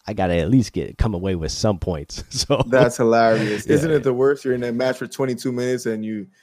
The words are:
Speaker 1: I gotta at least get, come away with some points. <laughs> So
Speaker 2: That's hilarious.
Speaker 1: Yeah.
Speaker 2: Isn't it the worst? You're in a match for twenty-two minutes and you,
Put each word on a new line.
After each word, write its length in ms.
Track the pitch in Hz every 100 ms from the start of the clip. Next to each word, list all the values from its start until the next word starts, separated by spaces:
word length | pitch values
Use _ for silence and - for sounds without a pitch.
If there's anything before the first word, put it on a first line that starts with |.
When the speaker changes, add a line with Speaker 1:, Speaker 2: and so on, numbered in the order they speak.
| -
Speaker 1:
I 80 |
gotta 220 | 104 92 87
at 120 | 80
least 240 | 131 107
get, 240 | - 80 -
come 160 | 117
away 220 | 92 95
with 180 | 90 78
some 260 | - 110 95
points. 460 | - 80 73 - -
<laughs> 40 |
So 320 | 131 - 135 127
Speaker 2:
That's 300 | 127 123 -
hilarious. 720 | 120 113 117 110 107 104 -
Speaker 1:
Yeah. 80 |
Speaker 2:
Isn't 160 | 151 160
it 140 | 151
the 100 | 139
worst? 300 | 123 135 143
You're 100 | 135
in 80 | 123
a 100 | 120
match 260 | 117 131 123
for 80 | 123
twenty-two 440 | - 135 123 135
minutes 340 | 123 123 127 120
and 180 | 110
you, 240 | 107 110 95 _